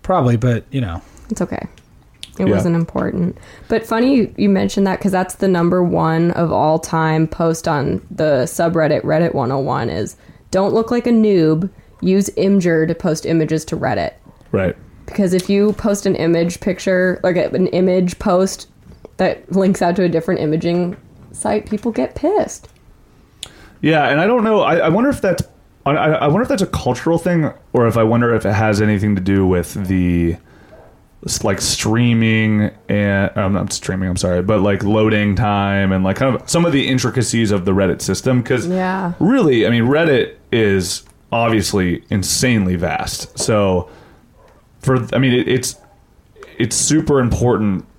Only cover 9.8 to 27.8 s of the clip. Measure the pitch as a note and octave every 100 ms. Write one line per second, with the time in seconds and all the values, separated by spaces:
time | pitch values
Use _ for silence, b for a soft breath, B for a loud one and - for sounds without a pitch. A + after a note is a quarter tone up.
9.8 | A#2 F2 A2 - B B - F#3 G3 G#3+
10.8 | A3+ A#3+ A#3+ A3+ G#3+ F#3+ D#3 D3+ F#3+ b
11.8 | b b F3+ F#3+ G3 - F#3+ G3 E3+ E3
12.8 | E3 E3 F3+ D#3+ - E3 D3+ D#3+ - D3
13.8 | C3 G2+ D#2+ - - - - G2 F#2 -
14.8 | - - - - F#3+ F3+ F3+ G3+ G#3 G#3
15.8 | G#3+ G3+ G3 - E3 E3 E3+ - - F3+
16.8 | - F#3 F#3 F3+ - F3 D3 - F#3 F3
17.8 | F#3 F#3 F3+ - G#3+ F3+ F#3+ - - _
18.8 | - - - - F#3 - - F#3+ F#3+ F#3+
19.8 | F3 F#3 F3+ D#3+ E3 F3 D3+ D#3 E3+ F3
20.8 | F3 - - - - - G#3+ G#3+ - G#3+
21.8 | A#3+ G#3+ B3+ - D4+ G#4 - - - _
22.8 | - - - - B B B B B B
23.8 | D3 D#3 C3 C#3+ F#3+ B3 A3 G#3 C3+ E3
24.8 | D#3+ F#3 C4+ B3+ G3 F3 - - - _
25.8 | C#3 D3 D3+ D3+ D3 F3+ B3+ C4+ F#3 -
26.8 | - A#2+ E3 E3 F#3 F3 D3 - - B2+